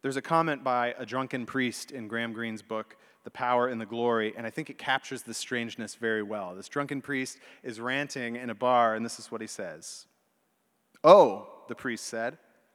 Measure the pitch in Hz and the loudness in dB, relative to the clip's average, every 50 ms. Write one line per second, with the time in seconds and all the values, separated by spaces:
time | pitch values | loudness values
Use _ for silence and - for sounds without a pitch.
0 | - 139 131 135 131 - 165 165 165 160 147 131 123 135 123 123 120 120 120 - | -4 -4 -4 -4 -2 2 4 4 4 4 0 -2 0 0 2 2 0 0 -2 -6
1 | 127 110 123 131 131 127 - 127 120 110 - 131 127 120 113 - - - - 131 | -10 -6 -4 -4 -4 -2 -4 -6 -6 -4 -2 -2 0 0 -2 -6 -12 -12 -10 -12
2 | 113 104 110 117 117 117 110 110 117 113 110 107 - _ 113 110 107 _ - _ | -10 -6 -4 -4 -4 -4 -6 -6 -6 -6 -6 -8 -8 _ -6 -6 -6 _ -16 _
3 | - _ _ _ _ - _ - 127 123 123 123 120 127 127 113 113 101 113 117 | -20 _ _ _ _ -18 _ -4 0 2 4 4 4 2 0 -4 -6 -6 -4 0
4 | 120 120 117 113 107 110 101 - 117 113 - - 156 - 131 - - 139 131 135 | 2 2 2 2 2 0 -4 -6 -10 -8 -8 -8 -10 -10 -12 -10 -2 0 0 0
5 | - - 135 120 - - 113 - - - 131 120 117 113 107 - 113 104 - - | 0 -6 -10 -10 -10 -10 -10 -10 -6 -4 -4 -4 -4 -4 -8 -10 -10 -12 -10 -4
6 | 117 113 110 107 104 101 107 104 98 90 90 95 101 - - 143 143 139 147 139 | -2 0 0 0 -2 -4 -6 -8 -8 -8 -10 -12 -14 -8 -6 -6 -4 -4 -6 -8
7 | - - 143 131 131 127 - - - - - - - 127 113 104 117 123 131 139 | -6 -4 -4 -4 -4 -6 -8 -16 -20 -20 -20 -14 -12 -12 -10 -8 -6 -4 -2 -2
8 | 147 139 - 139 123 117 117 120 127 120 113 101 127 123 127 123 120 113 110 110 | -4 -4 -6 -6 -6 -6 -6 -6 -6 -8 -6 0 2 4 6 6 6 6 4 0
9 | 113 117 - - 117 - - 113 110 107 - - 101 87 78 78 82 - - - | -2 -6 -6 -10 -12 -10 -10 -10 -8 -10 -10 -10 -10 -10 -10 -12 -14 -16 -16 -16
10 | - _ _ _ _ _ _ _ _ _ _ _ _ _ _ _ _ _ _ - | -18 _ _ _ _ _ _ _ _ _ _ _ _ _ _ _ _ _ _ 4
11 | - 202 185 208 170 123 98 104 110 - - - - - 117 - - 131 117 110 | 10 12 12 12 12 8 6 -2 -10 -14 -20 -20 -14 -14 -14 -8 -6 -6 -6 -6
12 | - - - 113 113 123 143 - _ _ _ _ _ _ _ | -8 -8 -6 -4 -4 -4 -6 -8 _ _ _ _ _ _ _